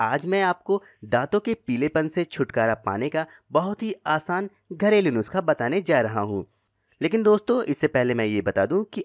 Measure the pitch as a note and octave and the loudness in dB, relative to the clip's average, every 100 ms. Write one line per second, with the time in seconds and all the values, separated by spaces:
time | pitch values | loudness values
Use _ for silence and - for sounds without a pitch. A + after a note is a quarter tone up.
0 | A2 C#3+ E3+ G3 F#3 F3+ - G3 - - | -2 -2 -2 0 0 -2 -2 -4 -4 -16
1 | A2 A#2+ C#3+ G#3 A#3 A3 - A#2+ D3+ D#3+ | -2 -2 0 -2 -2 -6 -4 -2 0 0
2 | D#3 F3+ E3+ - C3 B2 A2+ A2 G#2 G2+ | -2 -2 -4 -4 -2 0 0 0 -2 -4
3 | A#2+ D#3+ D#3 - _ C#3+ F#3 G#3 A3 - | -2 -4 -6 -12 _ -2 -2 -6 -6 -6
4 | - D#3 - F3+ G3 _ - D#3+ G3+ G#3+ | -2 -2 -2 -6 -6 _ -14 -2 2 4
5 | F3 A#2 G#2+ F#3 E3 D3 A#2+ F3+ F3 C#3+ | 4 0 -2 -2 0 0 0 0 2 2
6 | A2 A2 G#2 G2 F2 _ _ _ _ - | 2 -2 -4 -4 -8 _ _ _ _ -6
7 | C#3+ A3+ G#3+ G#3 - B3 F#3 C#3 D3+ C3 | -2 2 4 2 2 -2 0 -2 0 0
8 | B2 A#2+ G#2+ G#2 F#2+ G2 G2+ F3+ G#3+ G3+ | 0 0 0 0 0 0 0 0 -4 -8